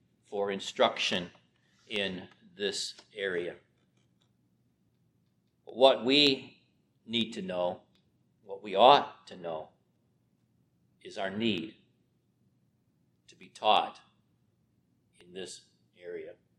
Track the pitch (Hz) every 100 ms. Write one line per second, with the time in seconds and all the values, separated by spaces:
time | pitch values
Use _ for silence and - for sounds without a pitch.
0 | _ _ _ 101 101 98 - - 117 -
1 | - 98 87 - _ _ _ _ - 107
2 | 98 92 95 - 98 90 101 101 - -
3 | - 107 98 87 87 76 _ _ _ _
4 | _ _ _ _ _ _ _ _ _ _
5 | _ _ _ _ _ _ - 110 135 113
6 | 117 143 143 131 - - _ _ _ _
7 | - 117 107 110 92 90 90 92 _ _
8 | _ _ _ _ 98 98 104 95 123 139
9 | - - - 90 85 80 76 _ _ _
10 | _ _ _ _ _ _ _ _ _ _
11 | 95 98 98 101 113 92 80 - _ _
12 | _ _ _ _ _ _ _ _ _ _
13 | _ _ _ - 92 - 110 95 82 -
14 | - _ _ _ _ _ _ _ _ _
15 | _ - 87 90 90 - _ _ _ 90
16 | 87 85 78 - _